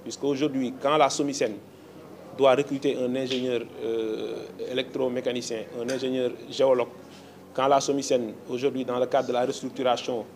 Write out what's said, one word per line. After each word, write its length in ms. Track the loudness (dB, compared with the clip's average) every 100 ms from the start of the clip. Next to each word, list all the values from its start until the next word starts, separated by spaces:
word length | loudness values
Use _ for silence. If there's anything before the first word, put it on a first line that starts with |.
Puisqu'aujourd'hui, 680 | -12 -4 -2 0 0 0 -2 -2
quand 160 | 2 6
la 120 | 6
somicen 440 | 4 -2 0 -2 -2 -14 -20 -20 -20 -18 -18 -16 4
doit 160 | 6
recruter 440 | 6 4 0 0 0
un 180 | 0 0
ingénieur, 460 | 0 0 0 -2 -4 -6
euh, 640 | -2 -2 -2 -4 -4 -6 -10 -10 -4
électromécanicien, 920 | -4 -4 -2 -2 0 -2 -4 -4 -6 -8 -8
un 100 | -4
ingénieur 420 | -2 -2 0 -2 -4 -10
géologue, 400 | 2 4 4 2 -4 -20 -20 -20 -20 -12
quand 140 | 0 4
la 120 | 4
somicen, 540 | 4 -2 2 0 0 -8 -8
aujourd'hui, 340 | -2 -2 -2
dans 160 | -4 0
le 60 | 2
cadre 240 | 2 2
de 40 |
la 120 | 0 0
restructuration 800 | -2 -6 -2 0 2 0 -4 -6